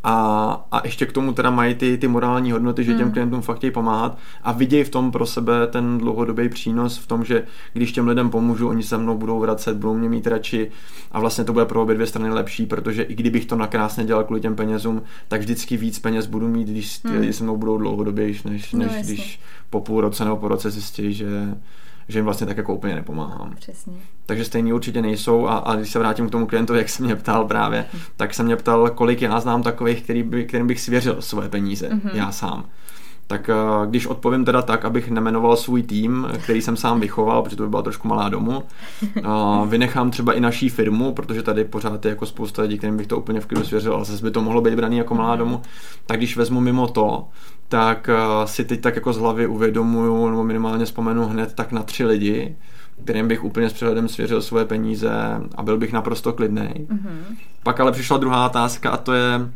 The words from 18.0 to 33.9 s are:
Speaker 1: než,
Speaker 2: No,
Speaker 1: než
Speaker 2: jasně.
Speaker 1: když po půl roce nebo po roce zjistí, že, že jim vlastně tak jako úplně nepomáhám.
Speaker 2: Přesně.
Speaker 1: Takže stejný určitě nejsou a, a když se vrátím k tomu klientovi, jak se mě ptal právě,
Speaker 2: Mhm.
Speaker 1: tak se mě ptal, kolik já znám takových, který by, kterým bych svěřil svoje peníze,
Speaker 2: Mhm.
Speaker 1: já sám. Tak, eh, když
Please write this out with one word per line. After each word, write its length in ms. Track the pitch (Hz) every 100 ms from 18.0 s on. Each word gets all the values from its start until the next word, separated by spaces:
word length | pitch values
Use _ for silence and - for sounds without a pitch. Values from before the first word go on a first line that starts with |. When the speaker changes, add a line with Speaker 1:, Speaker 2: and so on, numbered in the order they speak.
| 104 104 107 104 104
Speaker 1:
než, 240 | 104 104
Speaker 2:
No, 60 | -
Speaker 1:
než 120 | - 220
Speaker 2:
jasně. 180 | 202
Speaker 1:
když 260 | 202 - - - - -
po 120 | 107
půl 200 | 101 110
roce 240 | 104 104 107
nebo 120 | 104
po 100 | 104
roce 240 | 101 107
zjistí, 420 | 104 101 - 104
že, 420 | 104 104 101 101 101 - - - - -
že 120 | 110
jim 60 | 107
vlastně 220 | 98 104
tak 100 | 101
jako 180 | 101 95
úplně 200 | 101 80
nepomáhám. 580 | - 76 76 - - -
Speaker 2:
Přesně. 340 | - - - 180 - - -
Speaker 1:
Takže 200 | 110 113
stejný 280 | 117 113
určitě 280 | 117 120 117
nejsou 460 | 110 107 120 117 110
a, 100 | 107
a 180 | - 110
když 140 | 104
se 80 | 117
vrátím 280 | 113 107 117
k 40 |
tomu 140 | 117 110
klientovi, 320 | 113 117 117
jak 100 | 110
se 140 | -
mě 120 | 127 104
ptal 300 | - 110 107
právě, 400 | 110 107 113 -
Speaker 2:
Mhm. 80 | 170 - -
Speaker 1:
tak 160 | 107
se 100 | -
mě 120 | 117 117
ptal, 340 | - 117 117
kolik 320 | 120 120 120
já 180 | 120 113
znám 240 | 123 120
takových, 400 | 117 113 120 117
který 200 | - 120
by, 220 | 117 120 117
kterým 220 | 120 120
bych 140 | 123
svěřil 400 | - 123 123 90
svoje 280 | - 104 101
peníze, 400 | 104 98 101 85
Speaker 2:
Mhm. 200 | 220 202
Speaker 1:
já 180 | 104 101
sám. 340 | - 92 - - - - - - - -
Tak, 220 | 101 107
eh, 40 | 110 110 107
když 180 | 104